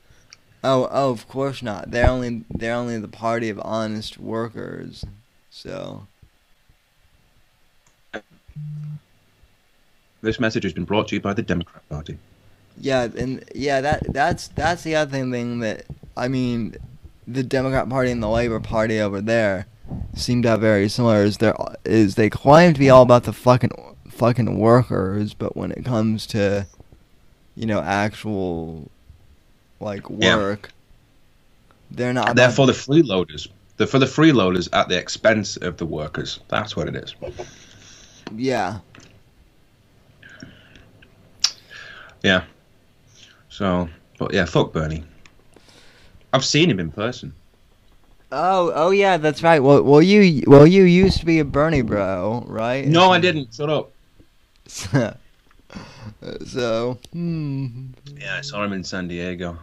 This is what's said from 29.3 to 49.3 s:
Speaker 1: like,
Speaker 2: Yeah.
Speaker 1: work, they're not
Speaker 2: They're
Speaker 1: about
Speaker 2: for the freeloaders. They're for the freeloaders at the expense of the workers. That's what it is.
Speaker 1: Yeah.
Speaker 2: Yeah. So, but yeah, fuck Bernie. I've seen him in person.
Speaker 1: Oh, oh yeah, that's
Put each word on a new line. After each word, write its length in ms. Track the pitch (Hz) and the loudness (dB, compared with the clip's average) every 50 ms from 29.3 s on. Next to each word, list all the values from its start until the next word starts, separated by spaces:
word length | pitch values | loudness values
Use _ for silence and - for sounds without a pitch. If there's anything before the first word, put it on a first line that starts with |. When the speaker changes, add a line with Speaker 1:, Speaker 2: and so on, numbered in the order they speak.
| _ _ _ _ _ _ _ _ _ - | _ _ _ _ _ _ _ _ _ -12
Speaker 1:
like, 220 | 101 107 98 101 - - | -10 -10 -10 -10 -12 -12
Speaker 2:
Yeah. 260 | 98 104 101 92 87 | -6 0 2 2 2
Speaker 1:
work, 360 | 107 98 98 104 104 - - - _ _ _ - _ _ _ _ _ _ _ _ _ _ _ _ _ _ _ _ _ _ - | 2 2 -2 -4 -6 -10 -18 -20 _ _ _ -20 _ _ _ _ _ _ _ _ _ _ _ _ _ _ _ _ _ _ -14
they're 200 | - 120 123 123 | -8 -6 -4 -2
not 240 | 123 123 104 117 120 | -2 -2 0 2 4
Speaker 2:
They're 120 | 123 127 | 4 4
Speaker 1:
about 80 | 123 110 | 4 4
Speaker 2:
for 100 | 143 135 | 4 2
the 60 | 127 113 | 2 2
freeloaders. 760 | - - 131 143 165 151 110 95 92 85 78 76 73 - - - _ _ _ _ | 0 -2 0 2 2 2 2 0 -4 -4 -4 -8 -16 -16 -16 -20 _ _ _ _
They're 100 | - 107 | -4 -2
for 120 | - 135 131 | 0 2 0
the 60 | 139 | 0
freeloaders 600 | 135 - 151 156 160 139 110 95 92 90 90 82 - - | 0 2 2 4 4 4 4 2 2 0 -2 -2 -2 0
at 160 | 101 - - | -2 0 0
the 80 | 90 | -2
expense 580 | 87 - - - - - 110 110 107 95 - - | -4 -4 -6 -6 0 2 2 2 2 -2 -6 -8
of 220 | - - 90 73 | -8 -8 -10 -8
the 80 | - 85 | -8 -8
workers. 560 | 78 78 78 76 78 - - 69 - - - - - | -8 -8 -8 -10 -10 -10 -10 -10 -10 -12 -12 -10 -6
That's 260 | - - 107 - - | -6 -6 -6 -6 -8
what 140 | - 76 - | -8 -8 -8
it 60 | - | -8
is. 180 | - - - - - - - - - - - - - - - - - - - - - - - - - - - 110 | -10 -12 -14 -18 -16 -16 -16 -14 -14 -18 -18 -20 -20 -20 -20 -20 -20 -20 -20 -20 -20 -20 -20 -20 -20 -18 -16 -10
Speaker 1:
Yeah. 440 | 110 127 131 123 110 95 90 110 92 - _ - - - - _ - _ _ _ _ _ _ _ _ _ _ _ _ _ _ _ _ _ _ _ _ - - - - - - - - _ - - - - _ _ - - _ _ _ _ _ _ _ - - - - - - - - - - - - - - - _ - | -6 -4 -2 -2 -2 -2 -4 -6 -10 -14 _ -20 -20 -20 -20 _ -20 _ _ _ _ _ _ _ _ _ _ _ _ _ _ _ _ _ _ _ _ -20 -20 -20 -20 -20 -20 -20 -20 _ -20 -20 -20 -20 _ _ -20 -20 _ _ _ _ _ _ _ -10 -10 -10 -12 -20 -20 -20 -20 -20 -20 -20 -20 -20 -20 -12 _ 0
Speaker 2:
Yeah. 200 | 101 92 90 - - - _ _ _ _ _ _ _ _ _ _ _ _ - - - _ _ _ - | 2 2 0 0 -4 -18 _ _ _ _ _ _ _ _ _ _ _ _ -20 -20 -20 _ _ _ -18
So, 400 | - - 101 92 90 90 87 80 - - _ _ _ | -10 -4 -2 -2 -2 -2 -4 -6 -10 -18 _ _ _
but 160 | - - - - | -10 -8 -4 -2
yeah, 120 | 98 87 | -2 -2
fuck 280 | 80 - 156 - - - | 0 0 -2 -2 -2 -4
Bernie. 300 | 82 78 78 80 78 78 - - - - - _ _ _ _ - - _ - - - - - - _ - - - - _ - - | -6 -6 -6 -6 -10 -12 -16 -20 -20 -20 -20 _ _ _ _ -20 -20 _ -20 -20 -20 -20 -20 -20 _ -20 -20 -20 -20 _ -12 -10
I've 120 | 135 - | -8 -6
seen 240 | - - 147 180 165 | -4 -2 0 0 0
him 100 | 110 92 | -2 -4
in 120 | 85 78 | -6 -10
person. 420 | - 104 107 120 123 - - 71 - _ _ _ _ _ _ _ _ _ _ _ _ _ _ _ _ _ _ - | -8 -8 -8 -8 -10 -12 -16 -18 -20 _ _ _ _ _ _ _ _ _ _ _ _ _ _ _ _ _ _ -10
Speaker 1:
Oh, 400 | 131 143 170 185 190 185 175 165 - | -6 -4 -2 0 2 0 0 0 0
oh 160 | 143 165 185 | 0 2 2
yeah, 260 | 196 202 196 190 180 | 4 4 4 4 2
that's 260 | 160 151 156 | 2 0 -2